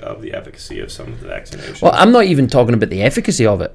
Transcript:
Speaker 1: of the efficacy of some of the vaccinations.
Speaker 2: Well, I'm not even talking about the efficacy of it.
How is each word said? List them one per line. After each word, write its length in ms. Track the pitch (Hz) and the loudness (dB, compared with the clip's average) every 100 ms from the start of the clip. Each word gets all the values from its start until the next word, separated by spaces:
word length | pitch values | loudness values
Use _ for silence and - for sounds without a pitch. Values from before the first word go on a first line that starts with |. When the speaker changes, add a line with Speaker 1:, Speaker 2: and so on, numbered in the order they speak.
Speaker 1:
of 180 | - 110 | -10 -10
the 120 | 110 | -10
efficacy 480 | - - - - - | -10 -10 -16 -12 -10
of 100 | - | -10
some 160 | - - | -10 -12
of 80 | - | -12
the 60 | 50 | -10
vaccinations. 520 | 50 - - - - | -12 -12 -14 -12 -4
Speaker 2:
Well, 120 | 185 - | 0 2
I'm 160 | 196 | 4
not 140 | 240 196 | 4 4
even 220 | 143 127 | 4 4
talking 260 | 135 117 | 4 4
about 160 | 117 104 | 4 2
the 120 | 92 | 2
efficacy 420 | 117 233 - - 110 | 0 2 0 2 4
of 160 | 98 | 2
it. 120 | - | -2